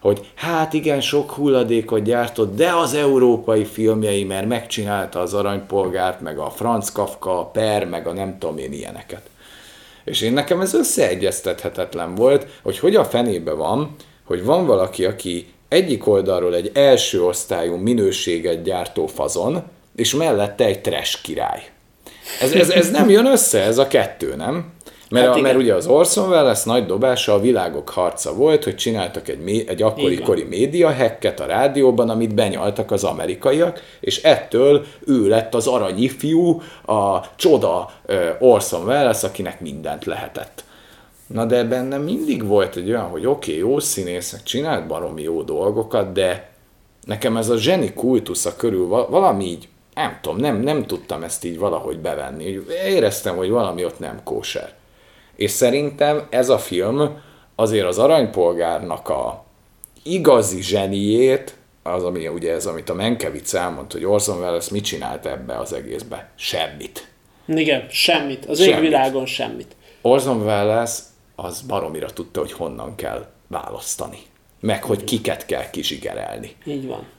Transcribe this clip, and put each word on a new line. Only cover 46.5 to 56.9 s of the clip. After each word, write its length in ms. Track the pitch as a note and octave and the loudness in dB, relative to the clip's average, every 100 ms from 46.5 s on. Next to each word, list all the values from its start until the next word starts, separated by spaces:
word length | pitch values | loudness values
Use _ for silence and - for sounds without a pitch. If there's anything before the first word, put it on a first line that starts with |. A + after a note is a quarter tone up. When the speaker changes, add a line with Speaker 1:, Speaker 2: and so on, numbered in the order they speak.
| _ _ _ _ _ | _ _ _ _ _
Speaker 1:
nekem 320 | - A2 B2+ A2+ | -10 -4 -2 0
ez 120 | A2 | 0
a 80 | A#2 | 0
zseni 360 | A#2+ F#3 A2+ | 2 0 0
kultusza 640 | - A#2+ B2+ - F2 - - | -2 2 2 0 -4 -4 -2
körül 320 | A#2 F#2+ F2+ | -2 0 0
va-, 180 | G#2+ - | 0 2
valami 340 | D#3+ F#3+ G2 | 4 4 2
így, 240 | F#2 E2 - _ _ | -4 -8 -14 _ _
nem 240 | - D3 - | -6 -6 -6
tudom, 160 | - E2 | -8 -2
nem, 220 | C#3+ A2 | -2 0
nem 260 | C3 D3+ A#2 | -2 -2 -4
tudtam 360 | F2+ - D#2 | -8 -8 -10
ezt 220 | E2 - | -8 -8
így 140 | F2 E2+ | -8 -4
valahogy 400 | G2 D#2+ - D2+ | -2 -2 -4 -6
bevenni. 600 | D#2 D2 C2+ C#2+ E2 F#2+ - - F#3+ | -6 -6 -8 -10 -8 -10 -8 -6 0
Éreztem, 480 | G3 A2 - G2+ F2 | 2 2 0 -6 -2
hogy 120 | F#2 | 0
valami 340 | A#2 G2+ F2 | 0 0 -2
ott 140 | F2 - | -6 -6
nem 220 | D#2 A1+ | -12 -12
kóser. 480 | - A1 - - - - _ _ _ _ _ - | -8 -8 -6 -10 -10 -18 _ _ _ _ _ -4
És 140 | G#2 | -2
szerintem 760 | - B2 C3+ D3 C#3+ D3 D3+ D3 | 2 2 2 -2 0 2 2 -2
ez 180 | A#2+ B2+ | 0 2
a 100 | A#2 | 2
film 640 | - F2+ F#2+ | 0 -2 -2